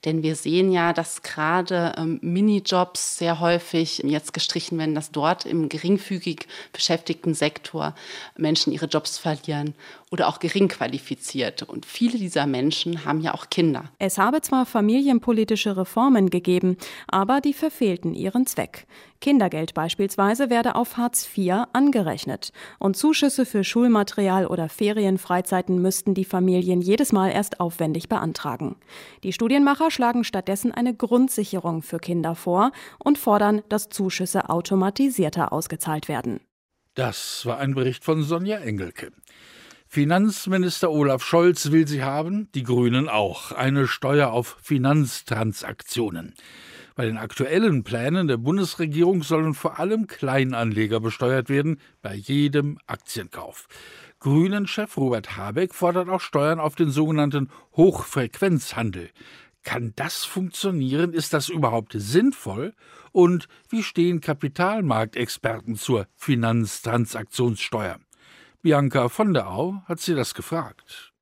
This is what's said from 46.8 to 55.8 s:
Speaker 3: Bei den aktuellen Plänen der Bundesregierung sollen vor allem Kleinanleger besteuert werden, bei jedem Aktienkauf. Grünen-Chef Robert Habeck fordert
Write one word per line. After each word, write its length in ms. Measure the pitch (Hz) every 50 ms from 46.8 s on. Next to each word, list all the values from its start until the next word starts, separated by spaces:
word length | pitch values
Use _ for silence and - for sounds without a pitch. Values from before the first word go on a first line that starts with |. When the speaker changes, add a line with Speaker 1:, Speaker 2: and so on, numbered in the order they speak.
| - - _
Speaker 3:
Bei 100 | - 120
den 100 | 113 113
aktuellen 680 | 110 107 104 - - 135 135 160 190 220 220 156 131 104
Plänen 420 | - 120 117 117 139 165 190 180
der 120 | 151 127 113
Bundesregierung 840 | 117 135 175 196 190 165 - - 175 156 147 156 170 175 196 180
sollen 320 | 151 139 165 156 160 160 147
vor 240 | - - 170 - -
allem 300 | 165 190 220 226 220 -
Kleinanleger 880 | - - - 135 131 139 135 131 127 117 117 113 104 107 110 104 110 113
besteuert 500 | 110 113 110 - 131 123 131 135 123 -
werden, 320 | 139 139 143 160 160 - _ _ _ _
bei 120 | _ 107 101
jedem 640 | 104 101 - 139 143 147 147 139 147 143 147 147 160 _ -
Aktienkauf. 800 | - - _ - - - - 165 - - - - - - - _ - - - - - - - - _ _
Grünen-Chef 800 | - 139 139 156 170 190 202 208 202 180 - - 208 - -
Robert 400 | - 139 131 123 110 107 - -
Habeck 360 | - 95 104 104 143 190 185 -
fordert 340 | -